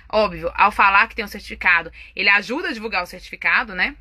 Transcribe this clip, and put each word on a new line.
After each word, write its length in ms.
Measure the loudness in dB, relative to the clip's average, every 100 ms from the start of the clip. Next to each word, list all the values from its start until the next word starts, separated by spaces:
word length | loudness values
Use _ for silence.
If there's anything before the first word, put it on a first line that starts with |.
| -2
óbvio, 420 | 0 0 -2 -4
ao 180 | 2 2
falar 340 | 4 4 6 2
que 80 |
tem 80 | -2
um 60 | -10
certificado, 640 | -10 -14 -2 2 2 0 -14 -14 -2
ele 140 | 2
ajuda 380 | 2 0 -6 -4
a 40 |
divulgar 300 | -6 -4 -4
o 40 | -6
certificado, 680 | -10 -16 -6 -2 0 -2
né?" 200 | -4 -4 -6